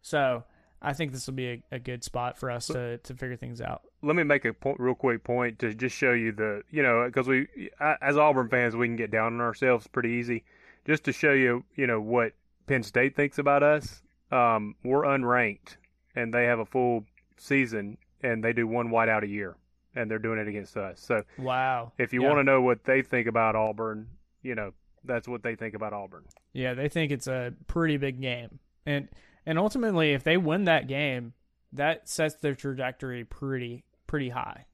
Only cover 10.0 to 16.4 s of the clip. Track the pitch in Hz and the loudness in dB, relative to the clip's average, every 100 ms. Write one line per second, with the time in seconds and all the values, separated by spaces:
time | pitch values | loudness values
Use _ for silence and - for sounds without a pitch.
10 | 117 120 120 117 _ _ - _ - 151 | -2 -2 -2 -6 _ _ -20 _ -2 0
11 | - 131 151 139 127 123 - - 131 113 | 0 2 4 6 4 2 -4 -4 0 0
12 | 107 120 113 - _ _ - 135 107 - | 0 0 0 -4 _ _ -2 -2 0 0
13 | 135 135 143 - 143 143 147 151 143 - | 2 2 -2 0 2 4 4 2 -2 -16
14 | _ _ _ 131 120 113 104 - 123 135 | _ _ _ 2 4 2 -2 -8 0 2
15 | 147 139 123 123 113 101 - - _ _ | 2 0 2 2 2 -2 -16 -20 _ _
16 | _ - 117 120 | _ -6 -2 2